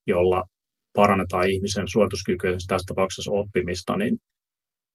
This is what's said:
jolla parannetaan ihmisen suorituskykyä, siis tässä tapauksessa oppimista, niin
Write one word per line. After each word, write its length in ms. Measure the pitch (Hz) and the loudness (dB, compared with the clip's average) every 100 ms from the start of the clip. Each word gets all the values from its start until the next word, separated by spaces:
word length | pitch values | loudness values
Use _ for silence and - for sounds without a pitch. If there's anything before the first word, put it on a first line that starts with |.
| - | -2
jolla 380 | 90 92 90 - _ _ _ _ | 2 2 2 -2 _ _ _ _
parannetaan 580 | 104 101 95 95 92 95 | 4 4 4 0 0 0
ihmisen 380 | 92 101 101 90 | 0 -2 -4 -2
suorituskykyä, 600 | 110 98 92 - 90 92 | 2 2 0 -4 -2 -2
siis 160 | 90 - | -2 -2
tässä 180 | 95 90 | -2 -2
tapauksessa 440 | 95 95 - - | -2 -2 -2 -4
oppimista, 640 | 101 104 - 90 90 - - | -2 -2 -2 -2 -4 -4 -2
niin 220 | - 226 _ _ _ _ _ _ _ | 0 -2 _ _ _ _ _ _ _